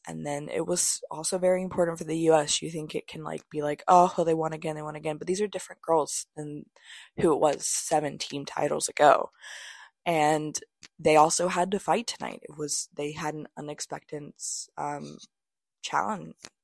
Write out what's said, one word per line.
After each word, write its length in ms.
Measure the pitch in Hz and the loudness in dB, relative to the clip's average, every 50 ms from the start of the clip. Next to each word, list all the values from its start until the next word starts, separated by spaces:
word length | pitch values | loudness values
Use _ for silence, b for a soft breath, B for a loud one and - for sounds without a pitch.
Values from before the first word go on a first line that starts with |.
| _ | _
And 180 | 170 165 160 156 | -10 -10 -8 -6
then 240 | 147 143 143 147 - | -6 -6 -6 -6 -6
it 160 | - - 165 | -4 -4 -2
was 360 | 175 175 175 - - - - - - | 0 0 0 0 0 -2 -4 -6 -12
also 260 | 151 151 156 - 196 | -12 -8 -4 -4 -2
very 240 | 185 180 185 185 185 | 2 2 2 2 2
important 360 | 185 180 - - 175 170 165 | 0 -2 0 0 0 0 0
for 60 | 170 170 | -4 -4
the 140 | 156 160 165 | -4 -2 2
U 140 | 165 160 160 | 6 6 6
S. 280 | 156 147 156 - - | 6 6 2 0 -2
You 100 | 160 156 | -2 -6
think 240 | 165 160 151 156 - | -8 -8 -8 -8 -8
it 120 | - - | -8 -8
can, 160 | - - 160 156 | -8 -12 -12 -10
like, 240 | 156 160 151 - _ | -8 -8 -10 -10 _
be 120 | - 156 | -6 -4
like, 220 | 147 147 147 - - | -2 -2 -4 -2 4
"Oh, 260 | - 185 180 175 180 - | 8 8 8 8 8 4
well, 80 | - 170 | 2 2
they 80 | 165 160 | 2 2
won 200 | 160 160 160 160 | 2 0 -2 -4
again, 220 | 156 165 160 156 | -4 -6 -6 -6
they 60 | 151 | -6
won 140 | 151 151 151 | -8 -10 -10
again." 220 | 151 156 160 151 | -8 -6 -6 -6
But 100 | 151 165 | -4 -4
these 140 | 170 185 196 | -4 -2 -2
are 60 | 208 | -2
different 340 | 202 190 185 - - - - | -2 -4 -8 -10 -10 -14 -8
girls 440 | - - 165 160 143 - - - - - _ | 0 2 2 4 2 2 -4 -8 -8 -10 _
than 300 | 156 151 151 147 151 - - B B B B B B B B _ | -10 -10 -10 -10 -12 -14 -16 B B B B B B B B _
who 160 | - - 170 147 | 2 4 4 4
it 60 | - | 6
was 280 | - 151 135 - - | 4 2 2 0 -2
seven 500 | - - - - - 165 156 151 143 147 | -2 -2 -2 0 0 0 0 0 -2 -4
team 280 | 151 - - - 143 139 | -6 -8 -8 -8 -8 -10
titles 440 | - - 151 147 147 151 156 - - | -8 -4 -2 -2 -2 -2 -2 -4 -4
ago. 420 | - - 147 147 - - - - B B B B B B B B B B B B B _ _ | 2 6 8 8 8 8 4 -2 B B B B B B B B B B B B B _ _
And 540 | 175 170 156 151 151 156 151 151 151 143 - - - _ _ - - _ | -2 2 2 4 4 2 2 0 -4 -8 -10 -12 -14 _ _ -20 -20 _
they 180 | - 156 160 156 | 0 2 6 8
also 320 | 151 151 160 - - 175 | 8 8 6 4 0 0
had 240 | 185 185 180 180 190 | 0 0 0 0 0
to 80 | 202 196 | -2 -2
fight 280 | - - 160 220 233 | 0 0 0 0 0
tonight. 320 | - - - - - 50 - - | -4 -8 -8 -10 -12 -10 -12 -16
It 140 | - 147 | -16 -10
was, 320 | 151 151 147 - - - - _ | -10 -6 -4 -4 -6 -6 -8 _
they 160 | - 147 147 | -8 -8 -8
had 220 | 151 156 165 151 151 | -6 -6 -6 -6 -6
an 140 | 156 147 - _ | -6 -10 -12 _
unexpected, 760 | - 151 147 147 - - - 151 151 - _ - 147 147 143 - - - - - - - - _ | -14 -12 -12 -10 -12 -10 -12 -12 -14 -12 _ -12 -12 -12 -14 -16 -12 -10 -8 -8 -10 -10 -12 _
um, 400 | - 147 147 147 143 151 147 147 - - - _ _ _ _ _ _ _ _ _ _ | -8 -8 -6 -6 -8 -10 -14 -16 -18 -20 -20 _ _ _ _ _ _ _ _ _ _
challenge, 540 | - - - 143 190 202 214 180 139 - - - - - _ _ | -8 -2 -2 -2 0 -2 -4 -6 -10 -14 -18 -20 -20 -20 _ _